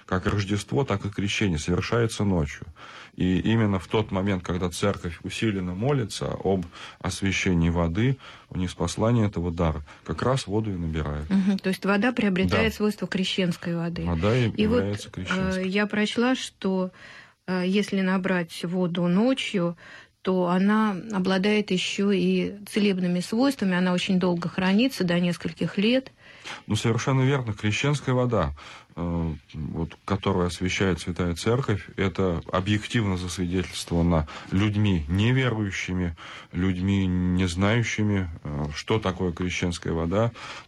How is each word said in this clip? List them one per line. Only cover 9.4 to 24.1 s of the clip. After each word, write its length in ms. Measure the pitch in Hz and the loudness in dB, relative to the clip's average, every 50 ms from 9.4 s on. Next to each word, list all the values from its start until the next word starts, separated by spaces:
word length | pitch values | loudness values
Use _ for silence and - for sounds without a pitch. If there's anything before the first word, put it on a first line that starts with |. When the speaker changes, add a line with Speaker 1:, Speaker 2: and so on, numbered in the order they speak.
| 85 90 | -2 -2
Speaker 1:
дара, 320 | 82 85 87 80 73 76 76 - - - - | 0 2 2 2 2 -2 -6 -12 -18 -16 -8
как 180 | - 87 - | -6 -6 -2
раз 240 | - 120 135 131 - | 0 0 0 0 -2
воду 240 | - 98 110 110 107 | -2 -2 -2 0 -2
и 60 | 95 | -4
набирают. 520 | 87 85 80 78 78 73 73 73 73 76 80 | -2 -4 -2 -2 -2 -2 -2 -4 -6 -2 0
Speaker 2:
Мгм. 300 | 190 196 185 202 196 190 | 2 2 4 4 0 0
То 100 | - 190 | 0 -2
есть 140 | 190 - - | -4 0 0
вода 280 | 190 202 202 208 254 | 0 2 2 2 2
приобретает 600 | 240 - 214 202 185 175 190 180 196 196 226 220 | 0 2 0 0 2 2 2 2 2 2 2 2
Speaker 1:
Да. 40 | - | 0
Speaker 2:
свойства 320 | - 208 214 208 - 180 - | 0 -2 -2 0 -2 -6 -4
крещенской 640 | - 180 190 - - - 185 175 170 - - 170 170 | -2 -2 -2 0 0 0 0 0 -2 -2 -4 -4 -4
воды. 300 | 170 165 170 170 170 - | -2 -4 -4 -4 -4 -2
Speaker 1:
Вода 320 | 87 85 80 85 104 117 | -2 0 0 2 2 2
и 120 | 127 123 107 | 2 2 0
Speaker 2:
И 160 | - - 214 107 | 2 0 2 2
вот, 80 | 113 - | 2 2
Speaker 1:
является 320 | 98 101 101 101 - - | 2 0 -4 -6 -8 -12
крещенской. 540 | - - 92 - 190 190 190 - 190 185 185 | -10 -10 -4 -2 0 0 0 0 -2 -2 -2
Speaker 2:
э, 40 | 190 | -2
я 180 | 185 208 208 | 0 0 0
прочла, 500 | 208 - 208 208 214 - 233 233 254 262 | 0 0 0 0 0 0 0 2 2 0
что, 560 | 247 - - - _ - 196 190 185 185 185 - - - - - - - - _ _ _ - | 0 -4 -10 -10 _ -2 0 0 0 -2 -4 -6 -14 -20 -20 -20 -20 -20 -20 _ _ _ -4
э, 160 | 185 185 180 | -2 0 0
если 360 | 185 190 208 202 - 202 196 | 2 2 2 2 2 0 0
набрать 600 | 190 185 190 190 185 185 185 180 170 165 - - - | 2 2 0 0 0 0 0 0 0 -4 -6 -8 -6
воду 440 | 170 175 185 185 170 170 180 175 175 | -4 0 0 0 0 0 0 2 4
ночью, 680 | 175 196 226 254 269 - - - - 196 170 170 170 - - - - - - _ _ _ | 4 4 4 4 2 0 -2 -2 0 0 0 0 -2 -6 -14 -20 -20 -20 -20 _ _ _
то 260 | _ 190 185 185 180 175 | _ 0 2 2 2 4
она 480 | 180 185 190 202 214 220 220 214 196 170 - - | 4 4 4 4 4 4 2 2 0 -4 -6 -4
обладает 580 | 208 196 185 190 190 190 185 208 214 214 208 208 | -2 0 0 2 2 2 2 4 2 2 2 0
ещё 400 | 190 175 - - - - 202 202 | 0 -2 0 -2 -2 0 2 2
и 400 | 202 185 175 185 185 180 175 175 196 208 208 | 2 2 2 2 2 2 0 -2 -6 -10 -14
целебными 540 | - - 214 208 208 190 185 180 175 175 180 | -4 0 2 2 2 2 2 0 0 0 0
свойствами, 540 | 175 - 220 226 262 285 269 - 214 190 180 | -2 -2 0 2 2 2 2 2 0 2 2
она 160 | 180 185 185 | 2 2 2
очень 260 | 180 180 - - | 2 0 2 2